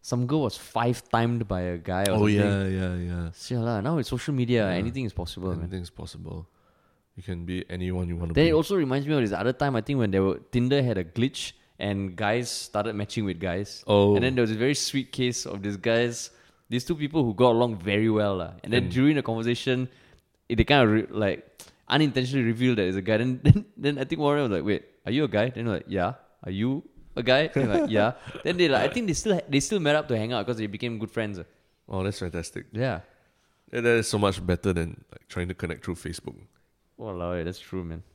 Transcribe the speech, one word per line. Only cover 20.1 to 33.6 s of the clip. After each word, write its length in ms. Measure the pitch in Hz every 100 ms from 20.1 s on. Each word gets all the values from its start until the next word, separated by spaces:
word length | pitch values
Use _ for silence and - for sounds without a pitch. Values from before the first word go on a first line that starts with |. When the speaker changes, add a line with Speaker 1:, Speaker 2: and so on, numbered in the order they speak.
| _ _ _ _
Speaker 1:
it, 80 | 113
they 80 |
kind 180 | 113 143
of 80 | 117
re-, 160 | 110 -
like, 360 | 104 104 87 - _ - _ _
unintentionally 560 | 139 151 127 127 139
revealed 340 | 117 113 127 117
that 80 | 92
it's 60 | 95
a 40 |
guy. 140 | 95 107
Then, 220 | 123 127
<laughs> 60 | -
then, 180 | 208 - -
then 220 | 143 143
I 60 |
think 160 | 131 160
Warren 220 | 147 147
was 80 | 135
like, 120 | 95 85
"Wait, 180 | 92 - _ -
are 60 |
you 120 | 127
a 40 | 147
guy?" 220 | 101 120
Then 160 | 123 117
like, 140 | 92 -
"Yeah." 260 | 95 92 123 _ _
"Are 60 | -
you 320 | 98 117 139 - - -
a 80 | -
guy?" 240 | 120 131 160
Then 200 | - -
like, 180 | 104 302
"Yeah." 240 | 110 107 127 -
Speaker 2:
<laughs> 160 | -
Speaker 1:
Then 120 | - 175
they, 100 | 170
like, 220 | 135 139
I 20 |
think 140 | 240 220
they 80 |
still 200 | 151 220 180
ha-, 80 | -
they 120 | 139
still 180 | 139 208
met 140 | 147 151
up 120 | 147
to 100 | 117
hang 140 | 110
out 100 | 123
'cause 140 | 101 113
they 80 | 107
became 320 | 101 120 113
good 120 | 110
friends. 240 | - 107 95 80 _ _ _ -
Speaker 2:
Oh, 140 | 95
that's 160 | 95 98
fantastic. 480 | 90 85 85 - 87
Speaker 1:
Yeah. 280 | 107 131 87 - _ _ _ _ _